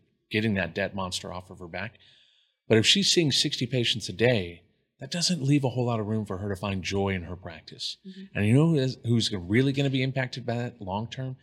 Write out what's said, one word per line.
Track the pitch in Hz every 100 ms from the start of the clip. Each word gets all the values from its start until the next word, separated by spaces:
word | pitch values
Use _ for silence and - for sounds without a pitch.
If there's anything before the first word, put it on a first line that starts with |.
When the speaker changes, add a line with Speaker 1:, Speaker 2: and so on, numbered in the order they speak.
| _ _ -
Speaker 1:
getting | 107 113
that | 98 85
debt | 90 95
monster | 98 92 - 95
off | 90 92
of | 92
her | 87
back. | 90 104 - _ _ _ _ _ _ -
But | 113
if | 110
she's | 202 190
seeing | - 156
sixty | - 151 - 127
patients | 131 117 - -
a |
day, | 90 117 117 87 85 _ _ _ -
that | 135
doesn't | 175 165 175
leave | 135 147
a | 135
whole | 120
lot | 120 117
of | 104
room | 110
for | 104 92
her | 101
to | 95
find | 104 95
joy | 82 98 98
in | 95
her | 82 90
practice. | 95 78 - - - - 196
Speaker 2:
Mm-hmm. | 190 190 -
Speaker 1:
And | 104
you |
know | 127 165
who | 156
is, | 131 117
who's | 117 117 110
really | 104 87 113 135
gonna | 135 139
be | 131
impacted | 131 131 127 127 117
by | 117
that | 120 -
long | 95 98 113
term? | - 131 131